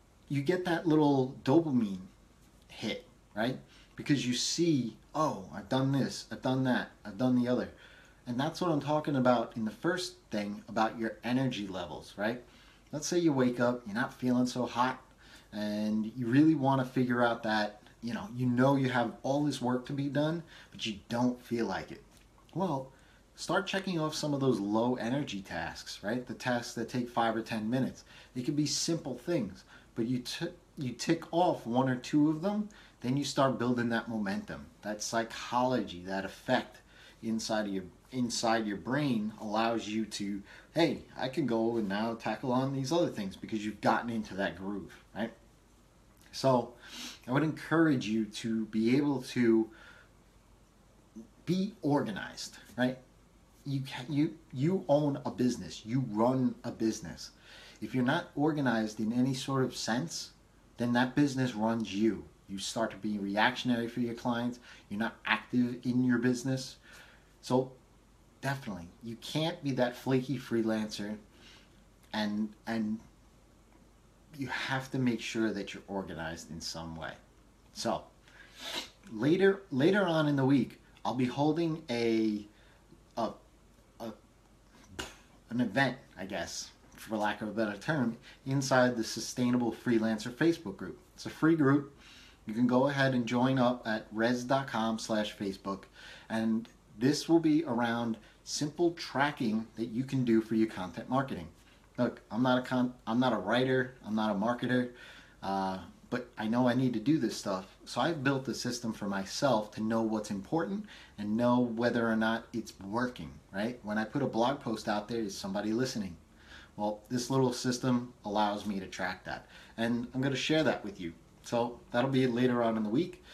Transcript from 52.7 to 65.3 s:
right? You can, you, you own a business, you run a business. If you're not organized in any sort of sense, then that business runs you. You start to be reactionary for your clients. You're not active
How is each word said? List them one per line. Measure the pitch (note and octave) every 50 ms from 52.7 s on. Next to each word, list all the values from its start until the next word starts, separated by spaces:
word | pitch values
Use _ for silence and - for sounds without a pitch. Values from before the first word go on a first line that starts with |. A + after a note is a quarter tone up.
| -
right? | - B2+ B2+ B2+ - - - - - - _ _ - _ _ _ - -
You | C#3+ C3+ C#3
can, | C3 - - C3 B2+ -
you, | D3 C#3+ D#3 E3 - - - - -
you | B2+ C#3 E3+ F#3+ F#3+ - -
own | C#3+ D3+ D3+ C#3+ C#3 - -
a | B2
business, | - - B2+ B2 - - F#2 D#2+ - - -
you | G#2+ B2 C#3 B2+ G#2+
run | G#2 G#2+ A#2 B2 C3 C3 B2+ A#2+ A#2 - -
a | A#2
business. | F#2+ - A2 A2 G#2 - - E2 D2 - - - - - - - - - - - - -
If | A2 A2 -
you're | B2+ B2
not | B2+ D#3 E3+ E3+ - -
organized | C#3+ C#3+ D#3+ D3+ D3+ C3+ B2 A2+ A2+ G#2+ G#2 - -
in | A2+ G#2+ A#2+
any | B2 B2+ C#3 C3+
sort | - - C#3 C3+ C3 C3
of | - -
sense, | - - A2+ A2+ B2+ E3 D#3+ - - - - - - - _ _ - _ - -
then | - A#2+ A#2+ A#2+
that | B2 B2+ B2+ -
business | D3 D3 C#3 C3 C3 B2+ B2 A2+
runs | G#2 A2 A2+ A2+ A#2 A2 F#2 F#2+
you. | G2+ A2 A2 F#2+ E2 D#2+ - - _ _ -
You | G2 F#2+
start | - - - A#2 A2 G#2+
to | -
be | F#2+ G#2 G#2+ G#2 G2+
reactionary | G2 G2 G2+ G#2 A2 B2 B2 - - B2 A#2+ A#2 A#2 A#2
for | - B2
your | A#2+ A#2 A#2
clients. | - - B2 A#2 A#2 A#2+ B2 A#2+ - - - - - - -
You're | G2+ G#2
not | A2+ - - - -
active | -